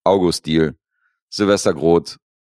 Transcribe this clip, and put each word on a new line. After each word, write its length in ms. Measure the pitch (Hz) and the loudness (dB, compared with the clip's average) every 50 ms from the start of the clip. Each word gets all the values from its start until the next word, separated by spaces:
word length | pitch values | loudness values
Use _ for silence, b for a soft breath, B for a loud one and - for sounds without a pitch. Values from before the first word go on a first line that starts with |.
| _ | _
August 420 | - 95 98 87 87 80 - - 76 | 0 0 2 2 0 -2 -2 -6 -2
Diehl, 280 | 80 80 80 76 - _ _ _ _ _ _ _ _ _ _ _ | 0 0 0 -2 -4 _ _ _ _ _ _ _ _ _ _ _
Sylvester 440 | - - 104 98 101 98 - 107 87 | -4 -2 0 0 0 0 0 -2 -4
Groth, 420 | 73 71 82 85 85 - - - _ _ _ _ _ _ _ _ | 0 2 2 2 2 0 -2 -18 _ _ _ _ _ _ _ _